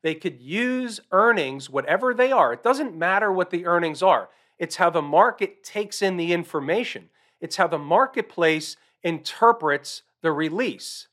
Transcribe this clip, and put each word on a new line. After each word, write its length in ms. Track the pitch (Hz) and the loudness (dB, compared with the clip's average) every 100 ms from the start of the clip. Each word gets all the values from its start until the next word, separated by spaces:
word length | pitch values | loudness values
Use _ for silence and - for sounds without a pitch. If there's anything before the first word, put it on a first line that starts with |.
they 100 | 160 | -4
could 260 | 156 - 127 | -4 -8 -10
use 600 | 127 196 247 254 247 208 _ | -8 -4 -2 -4 -6 -12 _
earnings, 580 | 185 226 214 135 135 135 | 4 4 2 0 -6 -4
whatever 460 | 135 135 185 254 | -4 0 0 0
they 160 | 240 254 | 2 2
are. 220 | 254 131 | 4 4
It 100 | 123 | 2
doesn't 320 | 226 269 277 | 0 0 -2
matter 380 | 160 170 196 208 | -2 0 2 0
what 180 | 185 180 | 0 -2
the 160 | 175 175 | -4 0
earnings 360 | 175 165 143 | 0 0 2
are. 260 | 190 131 92 _ _ _ | 4 4 0 _ _ _
It's 180 | 165 - | -10 0
how 140 | 175 | 2
the 120 | 170 | 2
market 640 | 143 151 233 - 196 - | 2 4 4 2 -8 -8
takes 380 | - 214 208 - | -10 -8 -8 -2
in 160 | 196 180 | -2 -2
the 140 | 170 | -2
information. 760 | 175 170 156 139 196 240 - 87 _ _ _ | -2 -2 -6 -2 -2 -2 -10 _ _ _ _
It's 160 | 170 - | -10 -2
how 100 | 175 | -2
the 120 | 160 | -2
marketplace 1000 | 147 185 262 254 - - 165 156 - - _ _ | 0 2 2 -2 -8 0 2 2 -4 -16 _ _
interprets 1000 | 175 160 - - 226 233 151 143 - - _ _ | -6 -6 -10 4 4 4 0 -2 -4 -16 _ _
the 100 | 165 | -2
release. 800 | 147 156 175 247 98 - - - | -2 -4 -2 -4 -6 -14 -16 -18